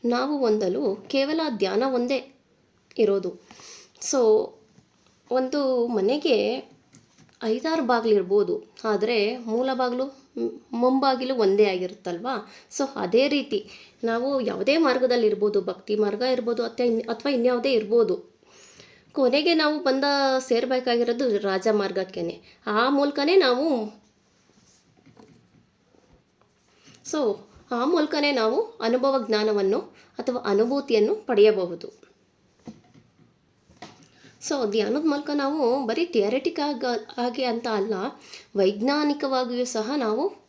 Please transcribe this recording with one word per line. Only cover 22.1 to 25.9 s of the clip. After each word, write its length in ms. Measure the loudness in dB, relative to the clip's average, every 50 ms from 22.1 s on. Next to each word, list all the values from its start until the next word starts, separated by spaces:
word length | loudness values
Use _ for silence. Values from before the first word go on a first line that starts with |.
| -6 -8 -8 -8 -8 -10 -16 -20 -20 _ _
ಆ 220 | -2 0 0 2 2
ಮೂಲಕನೇ 480 | 2 2 2 2 0 -2 0 4 4
ನಾವು, 300 | 6 6 6 2 2 2 0 0 -2 -2 -6 -12 -18 _ _ _ _ _ _ _ _ _ _ _ _ _ _ _ _ _ _ _ _ _ -20 _ _ -20 _ -20 _ _ _ _ _ _ _ _ _ _ _